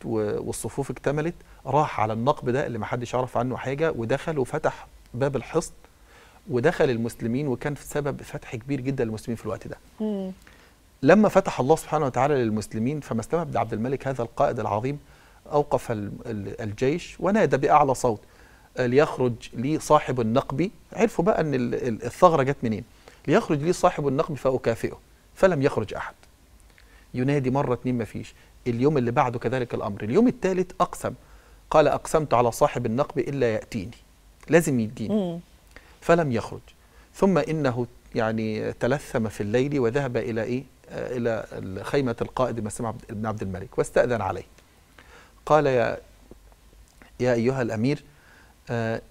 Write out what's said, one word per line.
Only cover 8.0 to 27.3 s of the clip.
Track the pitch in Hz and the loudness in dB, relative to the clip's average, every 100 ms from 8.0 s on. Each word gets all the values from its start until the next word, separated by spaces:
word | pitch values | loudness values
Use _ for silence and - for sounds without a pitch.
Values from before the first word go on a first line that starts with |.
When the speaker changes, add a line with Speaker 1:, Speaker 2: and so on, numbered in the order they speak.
| 143 127 | -4 -6
Speaker 1:
فتح | - 147 - 113 | -10 -12 -10 -12
كبير | 135 139 | -6 -4
جدا | 127 131 | -2 -2
للمسلمين | 113 110 - 113 | -2 -4 -6 -6
في | |
الوقت | 107 - - | -6 -8 -10
ده. | - - - | -16 -18 -6
Speaker 2:
مم. | 214 202 190 185 - - - _ _ _ | -4 -4 -8 -12 -20 -20 -20 _ _ _
Speaker 1:
لما | 135 202 202 | 6 8 8
فتح | 196 190 - | 4 2 -2
الله | 127 156 | 2 2
سبحانه | - 156 139 | 2 -2 0
وتعالى | 120 139 | 2 2
للمسلمين، | 139 113 107 - 110 120 151 | 2 2 -2 -4 -4 -4 -4
فما | - 113 | -4 -6
استمع | - 165 | -2 -4
بن | 151 117 | -2 -2
عبد | 110 | -2
الملك | 107 123 139 135 | -2 -4 -2 -4
هذا | 131 | -4
القائد | 113 - 139 120 | -6 0 0 0
العظيم | 107 104 131 147 - - - - - | -2 -2 -2 -6 -12 -20 -20 -20 -2
أوقف | 147 147 131 - | 0 2 -2 -2
ال-، | 107 101 - 123 | -6 -6 -10 -8
ال-، | 107 101 104 | -8 -8 -8
الجيش | 110 101 131 170 - - | -8 0 0 0 -6 -2
ونادى | 175 214 156 147 | 2 4 4 4
بأعلى | 143 151 143 | 6 6 6
صوت: | 123 127 107 - - - - - - | 2 0 -2 -8 -20 -20 -20 -10 -2
"ليخرج | 123 127 156 - 127 113 - | 4 4 4 2 -2 -2 -10
لي | - 131 156 | -6 -2 -2
صاحب | - 151 - 127 | 4 4 4 -2
النقب". | 110 123 - 139 185 - - | 2 0 0 -2 -4 -6 -12
عرفوا | - 220 - | -2 0 2
بقى | 180 - | 2 2
أن | 160 | 0
ال-، | 131 123 | 0 -2
ال-، | - 127 107 | -2 -4 -4
الثغرة | - - 180 160 | -6 6 6 6
جت | 131 143 | 2 0
منين. | 120 101 - - - - - | -2 -4 -8 -20 -20 -8 2
"ليخرج | 196 226 147 | 2 2 0
لي | 160 | 0
صاحب | 175 180 - 143 | 2 2 2 0
النقب | 135 160 | 0 -2
فأكافئه"، | 139 131 127 120 113 - - - - _ | -2 0 2 0 -2 -4 -8 -18 -20 _
فلم | - 190 151 | 2 4 4
يخرج | 135 123 107 | 2 0 -4
أحد. | - - - - _ - - - - - - - | -8 -10 -14 -20 _ -20 -20 -20 -20 -20 -20 -10
ينادي | 123 131 | -2 0